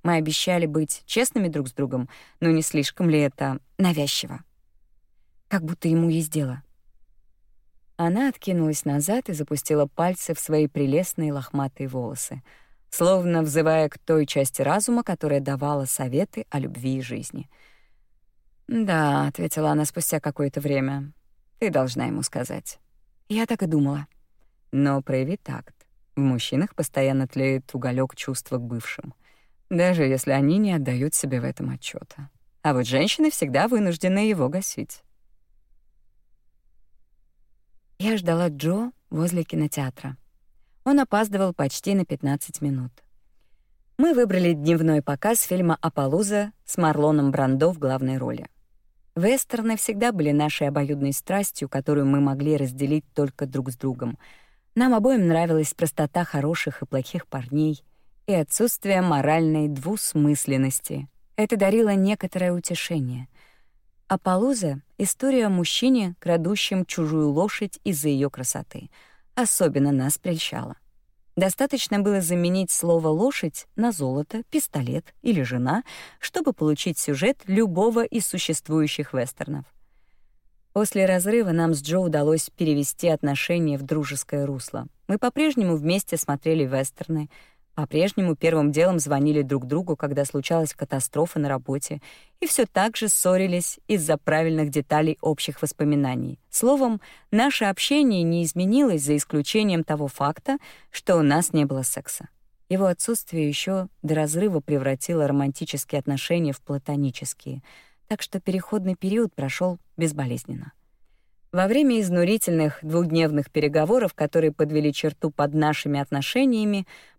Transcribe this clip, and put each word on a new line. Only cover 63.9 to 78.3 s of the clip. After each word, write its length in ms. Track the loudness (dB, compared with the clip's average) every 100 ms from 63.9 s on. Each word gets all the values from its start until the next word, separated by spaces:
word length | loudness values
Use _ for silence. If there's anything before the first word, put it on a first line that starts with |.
| _ -4
Аппалуза — 720 | -2 0 2 2 0 -2 -4 -10 -6
история 480 | -4 -2 2 2 2
о 40 |
мужчине, 640 | 2 0 0 2 2 0 -4
крадущем 680 | 0 0 2 -2 0 -2 -2
чужую 440 | -2 0 2 2
лошадь 500 | 2 0 -2 -8 -6
из-за 260 | -4 -2 0
ее 200 | 0 0
красоты, 600 | -4 -6 -6 -8 -16 -18 _ -20 _ _ -2
особенно 560 | 0 2 2 4 2
нас 260 | 2 0 -2
прельщала. 580 | -4 -4 -4 -8 -10 -14 _ _ _ _ _ 0
Достаточно 640 | 0 2 0 -2 -2 0
было 220 | 2 0
заменить 480 | 0 0 0 0 -2
слово 380 | -2 2 2 2
«лошадь» 580 | 2 0 0 -6 -8 -10 -2
на 160 | -2
«золото», 520 | 0 -2 -2 -4 -8 -4
«пистолет» 640 | -4 -2 -4 -4 -6 -8 -6
или 180 | 0 0
«жена», 420 | 0 -2 0 0 -4 -16 -20 -12
чтобы 340 | -8 -2 -2
получить 460 | 0 0 0 -2 -4
сюжет 420 | -4 0 0 -2 0
любого 560 | 0 2 2 2 2
из 240 | 0 -2
существующих 840 | -2